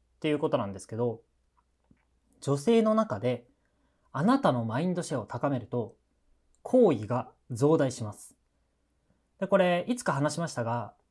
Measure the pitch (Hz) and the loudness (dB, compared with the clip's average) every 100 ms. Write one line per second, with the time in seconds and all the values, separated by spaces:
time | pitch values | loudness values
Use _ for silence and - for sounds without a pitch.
0 | _ _ 156 147 151 135 101 98 - 110 | _ _ -2 0 0 -2 -2 -8 -10 -4
1 | 120 110 _ _ _ _ _ _ _ _ | -4 -4 _ _ _ _ _ _ _ _
2 | _ _ _ _ - 139 226 233 220 214 | _ _ _ _ -4 -2 2 4 4 2
3 | 220 - 202 123 - _ _ _ _ _ | 0 -2 -2 -4 -6 _ _ _ _ _
4 | _ 127 180 269 185 127 113 117 180 175 | _ -2 2 2 2 0 -2 -2 -2 -2
5 | - 135 101 123 143 131 107 123 107 - | -4 -6 -6 -4 -2 -2 -4 -6 -6 -10
6 | _ _ _ _ _ _ - 254 220 120 | _ _ _ _ _ _ 0 4 6 4
7 | 104 120 - - - 117 147 156 139 - | -2 -4 -6 -14 -12 0 4 4 2 -2
8 | 107 - - _ _ _ _ _ _ _ | -10 -10 -18 _ _ _ _ _ _ _
9 | _ _ _ _ 190 196 180 175 - 247 | _ _ _ _ 2 4 4 2 0 -4
10 | - 139 147 147 165 - 113 117 104 - | -2 0 -2 -2 -4 -4 -4 -4 -6 -14
11 | _ | _